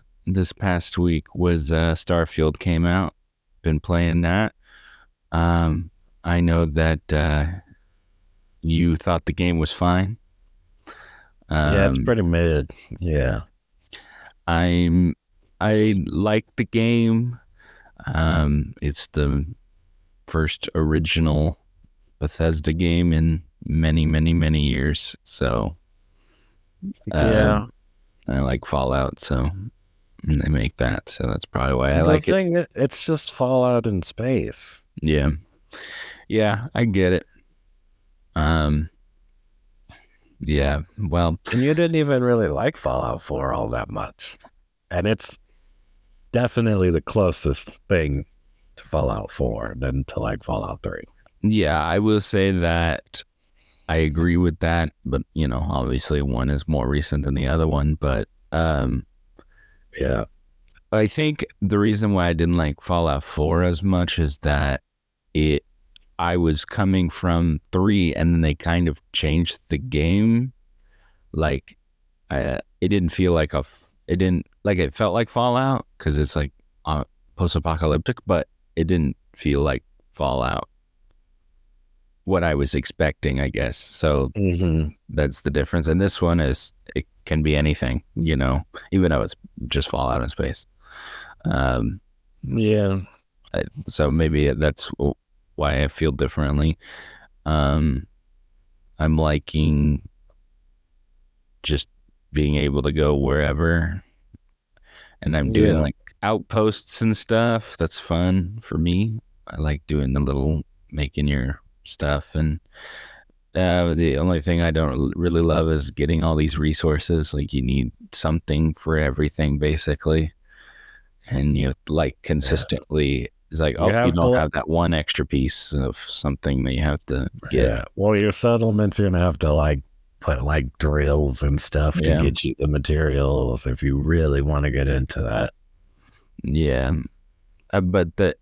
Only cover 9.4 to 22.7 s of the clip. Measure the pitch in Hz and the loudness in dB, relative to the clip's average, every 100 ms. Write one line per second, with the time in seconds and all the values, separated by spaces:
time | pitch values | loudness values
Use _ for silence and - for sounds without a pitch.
9.4 | 87 82 78 - 90 90 95 113 _ _ | 0 0 -2 0 2 2 0 -6 _ _
10.4 | _ _ _ _ - - - - _ _ | _ _ _ _ -20 -20 -20 -20 _ _
11.4 | - 76 76 98 98 65 - 113 85 85 | -4 0 2 4 4 2 2 2 2 2
12.4 | 85 73 69 - - - 87 76 65 53 | 2 2 -2 -8 -18 -8 -2 0 0 -2
13.4 | - _ _ _ _ - - - - - | -8 _ _ _ _ -20 -20 -20 -20 -12
14.4 | - 85 87 87 87 85 87 - _ _ | -2 0 2 2 4 4 2 0 _ _
15.4 | _ - 107 107 110 98 - 80 107 107 | _ -4 0 4 4 2 0 -2 0 0
16.4 | - - 110 113 113 117 113 113 120 123 | -2 -4 -2 0 2 2 2 2 0 -6
17.4 | _ _ - - - - - 71 80 78 | _ _ -20 -20 -20 -14 -6 0 2 2
18.4 | 73 73 65 - 73 71 - 76 71 69 | 2 2 -2 -6 -6 -6 -4 -2 0 0
19.4 | 76 - _ _ _ _ _ _ - 80 | -4 -10 _ _ _ _ _ _ -6 -2
20.4 | 76 - - 82 78 78 80 82 80 78 | -2 -4 -4 0 2 2 0 0 2 2
21.4 | 76 - _ _ _ _ _ - 73 - | 0 -2 _ _ _ _ _ -8 -8 -2
22.4 | 82 78 76 | 0 0 -2